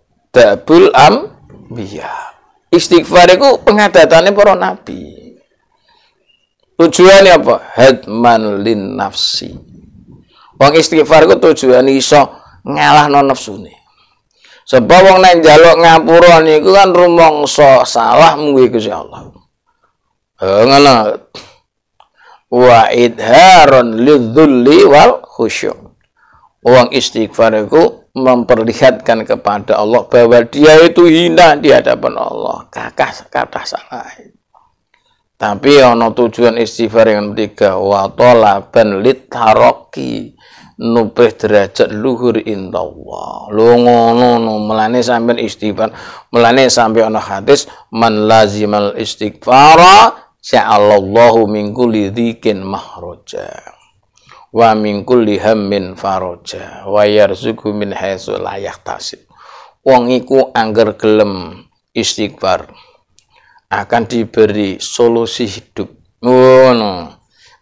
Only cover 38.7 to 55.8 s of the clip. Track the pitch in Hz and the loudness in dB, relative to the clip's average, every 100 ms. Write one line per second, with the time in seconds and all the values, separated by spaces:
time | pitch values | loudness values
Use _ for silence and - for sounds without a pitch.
38.7 | 117 107 98 117 131 _ 120 113 110 123 | -2 0 0 -2 -4 _ -6 0 2 2
39.7 | - _ - 131 110 117 _ _ _ _ | -2 _ -14 -12 -12 -16 _ _ _ _
40.7 | _ 117 117 107 - 117 - 107 104 98 | _ -4 -2 -4 0 -2 -2 -2 -2 -2
41.7 | - 113 107 131 117 123 113 - 101 92 | -4 -4 -4 -8 -4 -4 -4 -6 -12 -10
42.7 | 90 80 - - - - - - 107 117 | -10 -12 -14 -20 -16 -16 -16 -10 0 2
43.7 | 120 120 120 117 117 123 120 113 107 107 | 4 4 2 2 2 0 0 -2 -6 -6
44.7 | 110 110 123 120 117 117 120 117 - 104 | -4 -4 -4 -4 -4 -4 -6 -6 -10 -10
45.7 | 101 110 - - - _ 117 117 127 127 | -8 -10 -10 -20 -20 _ -2 0 2 0
46.7 | 120 113 110 107 110 - 98 104 143 - | 0 -2 0 -2 -4 -8 -10 0 0 -2
47.7 | - _ 113 113 107 107 113 107 104 104 | -20 _ -4 -2 -2 0 2 2 -2 -4
48.7 | 104 101 110 110 - 107 - - 127 151 | -4 -4 -8 -12 -10 -12 -10 0 2 4
49.7 | 165 180 202 226 - _ _ - 120 101 | 4 4 4 2 -2 _ _ -6 -4 -2
50.7 | 104 104 104 95 110 120 117 104 107 104 | 0 2 0 0 2 2 2 -2 -4 -8
51.7 | 113 123 110 98 110 117 113 110 101 98 | -6 -4 -4 -6 -6 -8 -6 -8 -8 -10
52.7 | 98 - - 87 85 _ - 50 - - | -14 -14 -20 -20 -20 _ -18 -18 -20 -20
53.7 | _ _ _ _ _ _ - _ 110 113 | _ _ _ _ _ _ -20 _ 0 0
54.7 | 110 107 104 113 123 107 98 104 110 98 | 0 -4 -8 -2 -2 0 -2 -2 -4 -4
55.7 | 101 | -6